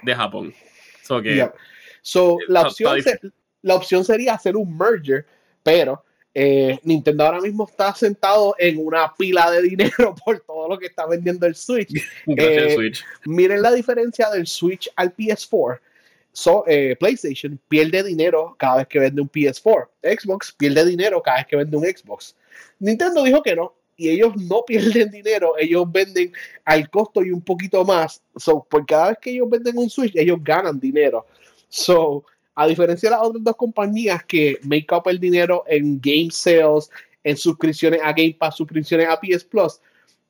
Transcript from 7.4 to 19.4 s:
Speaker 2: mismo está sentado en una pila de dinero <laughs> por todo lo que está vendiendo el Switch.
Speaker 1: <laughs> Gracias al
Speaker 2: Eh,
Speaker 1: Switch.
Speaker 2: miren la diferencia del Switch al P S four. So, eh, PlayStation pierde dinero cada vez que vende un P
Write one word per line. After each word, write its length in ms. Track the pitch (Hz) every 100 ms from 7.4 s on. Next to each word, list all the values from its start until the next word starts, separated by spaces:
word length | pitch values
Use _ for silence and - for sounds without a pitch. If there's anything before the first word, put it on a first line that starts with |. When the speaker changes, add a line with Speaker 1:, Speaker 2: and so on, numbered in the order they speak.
Speaker 2:
mismo 260 | 196 208 208
está 280 | - 196
sentado 600 | 196 214 202 196 208 202 196
en 180 | 175 156
una 300 | 156 160 156 -
pila 340 | 190 180 170
de 120 | 175
dinero 520 | 180 190 202 - 226
<laughs> 100 | 175
por 140 | - 214
todo 280 | - 156 160
lo 100 | 190
que 60 | 180
está 200 | - 160
vendiendo 400 | 170 175 180 175
el 80 |
Switch. 340 | 165 - 247 202
Speaker 1:
<laughs> 380 | 151 - - -
Gracias 360 | 143 160 151
al 60 | 151
Speaker 2:
Eh, 60 |
Speaker 1:
Switch. 300 | 147 110 - - -
Speaker 2:
miren 380 | 151 170 185 202
la 100 | 226
diferencia 560 | 247 240 240 233 226 220
del 180 | 202 170
Switch 400 | - 170 190 - -
al 160 | 180
P 180 | 196 214
S 140 | 208 -
four. 320 | 208 123 127 _ _ _ _ _
So, 320 | - 170 196 170
eh, 280 | 147 135 127
PlayStation 580 | 190 262 160 139 143 143 -
pierde 340 | 151 156 185
dinero 520 | 196 160 165 160 165 -
cada 180 | - 131
vez 100 | -
que 100 | 147
vende 240 | 165 143
un 60 | 139
P 180 | 156